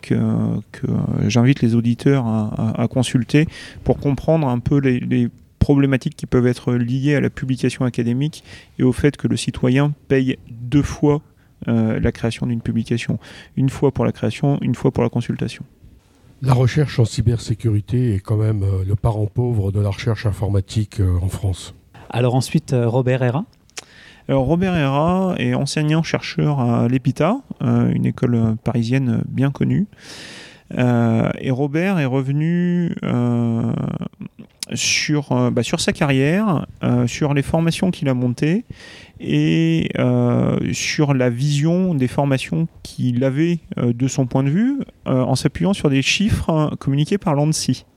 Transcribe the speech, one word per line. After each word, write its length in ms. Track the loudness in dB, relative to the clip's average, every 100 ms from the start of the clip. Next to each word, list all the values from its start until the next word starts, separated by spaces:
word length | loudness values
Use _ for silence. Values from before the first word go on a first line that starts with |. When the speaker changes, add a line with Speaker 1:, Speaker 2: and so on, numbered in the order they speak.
Speaker 1:
que, 140 | -2 0 0 0 0 -4 -8
que, 140 | -8 -4
euh, 420 | -2 -2 0 0
j'invite 340 | 4 4 4
les 120 | 2
auditeurs 520 | 2 0 0 2 2 0
à, 460 | -2 -2 -2 -4 -2
à, 60 |
à 60 | -2
consulter 580 | 0 0 0 2 2 0 -4 -18 -8
pour 140 | -2 0
comprendre 500 | 0 -2 0 2 2
un 100 | -2
peu 200 | 0 2
les, 220 | 2 0
les 280 | 0 0 0 -4 -20 _
problématiques 580 | 2 4 4 2 -2 -8
qui 100 | -2
peuvent 200 | 2 2
être 280 | 0 -2
liées 400 | 0 0 0 2
à 60 | 2
la 100 | 0
publication 540 | -4 -6 -2 -2 0
académique 600 | -2 0 -2 0 -2 -4 -20 -20 -20 0
et 40 |
au 100 | 0
fait 240 | 4 0 0
que 120 | -2
le 80 | -2
citoyen 560 | -4 -2 2 2 2 -2 _
paye 300 | 0 2 -2 -8
deux 320 | -14 0 0
fois, 380 | 0 0 2 2 -2 _ _ _ -2
euh, 320 | 0 2 0
la 120 | 0
création 340 | 0 -4 -2 -4
d'une 140 | -2
publication. 580 | -2 -2 -2 -4 -2 -4 -6 -20 -10 0
Une 120 | 0
fois 240 | 2 0
pour 120 | 2
la 80 | -2
création, 460 | 0 -4 0 0 0
une 120 | -2
fois 180 | 0 0
pour 100 | 0
la 80 | 0
consultation. 540 | -2 -4 -4 -6 -8 -18 _ -20 -20 _ _ -20 -8
Speaker 2:
La 140 | 0
recherche 460 | 2 2 2 0 2
en 40 |
cybersécurité 1120 | 0 2 0 0 -2 -4 0 -2 0 0 0
est 60 | -2
quand 160 | 0 0
même, 260 | 0 0
euh, 220 | 0 0 0
le 80 |
parent 320 | 0 0 0 -2
pauvre 460 | -2 -2 0 0
de 80 | 0
la 100 | -2
recherche 340 | -2 -2 -2
informatique, 760 | -2 -2 0 -2 -2 -4 -4 0
euh, 180 | 0 2
en 80 | -2
France. 460 | -2 -4 -4 -10 -20 _ -20 -8
Speaker 3:
Alors 260 | 0 2 2
ensuite, 360 | 0 -2 0
euh, 160 | 0 2
Robert 340 | 2 0 0
Héra. 220 | 0 -2 -6 _ _ -18 -18 -20 -20 -20 -2
Speaker 1:
Alors, 160 | 0
Robert 320 | 2 2 2 2
Héra 580 | 2 2 2 2 0 0
est 160 | -2
enseignant-chercheur 1080 | 0 -2 -2 0 0 0 -4 -4 -2 0 2
à 260 | 0 2 2
l'epita, 540 | 0 0 0 0 0 -6 -6
euh, 280 | 0 2 2
une 160 | 0 -2
école, 280 | 0 0
euh, 200 | 2 0 0
parisienne 600 | -2 -2 0 0 0 -2 -2
bien 240 | 0 -2
connue. 360 | 0 0 0 -2 -6 -20 -18 -18 -18 -20 -20 _ 0
Euh, 540 | 2 4 2 2 0 -2
et 100 | -2
Robert 480 | -2 0 0 0 0
est 60 |
revenu, 880 | 0 0 0 0 0 0 0 0 -2 -2
euh, 680 | -2 0 2 2 2 0 0 -2 -4 -6 -8 _ -18 _ -20 _ -10
sur, 580 | -4 -2 -2 0 -2 0
euh, 180 | 0 2
bah, 120 | 0
sur 180 | -2 -2
sa 140 | -2
carrière, 720 | 0 0 2 2 2 0 0 -4 -4
euh, 240 | 0 2 0
sur 260 | 0 0
les 80 | 0
formations 500 | 0 0 0 0 -2
qu'il 160 | 0 -2
a 20 |
montées 540 | 0 0 0 0 0 -2 -16 -20 -20 -20 -12
et, 680 | -2 2 2 4 2 2 0 0
euh, 600 | 2 2 2 2 2 0 0
sur 400 | -4 -4 0 2
la 160 | 4 2
vision 640 | 2 0 2 2 2 0
des 120 | 0 0
formations 640 | 0 0 0 -2 -2 -4 -6
qu'il 420 | -18 -4 -2 0
avait, 360 | 0 0 0 0 -4 -2
euh, 160 | 0
de 140 | 0 -2
son 180 | 0 0
point 160 | 0
de 80 | 0
vue, 280 | 2 0 -2 -6 -10 -2
euh, 160 | 0
en 140 | 2 2
s'appuyant 360 | 0 0 -2
sur 160 | 2 2
des 140 | 2
chiffres, 480 | 0 0 2 0 0
hein, 220 | 0 0 -2
communiqués 380 | -2 0 2 0
par 180 | 0
l'ansi. 520 | 2 2 0 -2 -4 -6